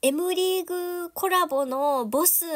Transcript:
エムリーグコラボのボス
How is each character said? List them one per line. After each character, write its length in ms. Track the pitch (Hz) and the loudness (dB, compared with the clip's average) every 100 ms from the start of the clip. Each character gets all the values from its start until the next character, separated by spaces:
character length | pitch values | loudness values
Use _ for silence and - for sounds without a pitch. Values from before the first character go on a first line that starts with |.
エ 80 | 262 | 2
ム 220 | 294 359 | 0 0
リ 280 | 370 370 370 | 0 0 0
ー 40 | 349 | -2
グ 460 | 359 349 359 349 | -6 -4 -6 -8
コ 180 | - 381 | -4 0
ラ 160 | 370 339 | 2 2
ボ 200 | 269 277 | 0 -2
の 400 | 262 285 277 226 | 0 0 0 0
ボ 180 | 254 349 | 2 2
ス 200 | - 339 | 2 -2